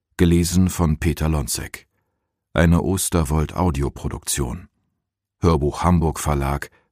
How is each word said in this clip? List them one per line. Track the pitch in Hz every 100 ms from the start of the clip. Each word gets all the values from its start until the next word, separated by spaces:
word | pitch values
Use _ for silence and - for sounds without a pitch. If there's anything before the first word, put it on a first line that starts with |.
| _ -
Gelesen | 87 85 85 90 92
von | - 82 76
Peter | 80 71 78
Lonzek. | 76 60 - - - _ _ _ _ _ _ _
Eine | - 85 85
Osterwold-Audioproduktion. | - 95 - 87 73 78 76 - 90 69 67 - - - - - 62 57 - _ _ _ _ _ _ _
Hörbuch | 90 78 71 -
Hamburg | 85 87 78 -
Verlag, | 76 71 69 71 - _ _